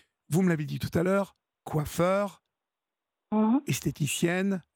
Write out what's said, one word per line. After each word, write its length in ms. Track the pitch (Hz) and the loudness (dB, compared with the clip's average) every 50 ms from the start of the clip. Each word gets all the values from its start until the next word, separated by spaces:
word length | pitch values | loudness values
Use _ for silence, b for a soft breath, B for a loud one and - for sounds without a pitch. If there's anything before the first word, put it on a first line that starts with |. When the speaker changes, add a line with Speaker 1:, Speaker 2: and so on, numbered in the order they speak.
| B B B _ _ - | B B B _ _ -2
Speaker 1:
Vous 120 | 143 175 | 0 2
me 80 | 190 180 | 4 4
l'avez 160 | 170 147 156 | 2 0 -2
dit 140 | 139 143 131 | -4 -6 -6
tout 180 | - - - | -6 -2 -2
à 60 | 165 165 | 0 0
l'heure, 320 | 180 196 196 196 - _ _ _ _ _ _ - | 2 2 0 0 -2 _ _ _ _ _ _ -10
coiffeur, 800 | - - 151 147 127 - - 170 180 190 202 202 190 - - _ _ _ _ _ _ _ _ _ _ _ _ _ _ _ _ _ - | -6 -4 -4 -4 -4 -2 0 2 2 2 0 0 -4 -6 -14 _ _ _ _ _ _ _ _ _ _ _ _ _ _ _ _ _ -2
Speaker 2:
Mhm. 300 | 214 214 214 220 240 285 285 | 0 2 2 4 2 2 2
Speaker 1:
esthéticienne, 960 | - 139 - - 147 - - 156 135 - - 180 170 175 185 196 196 196 175 - _ _ | 0 -2 -2 -2 -4 -2 -2 -2 -2 -2 0 0 0 0 0 0 -2 -2 -4 -6 _ _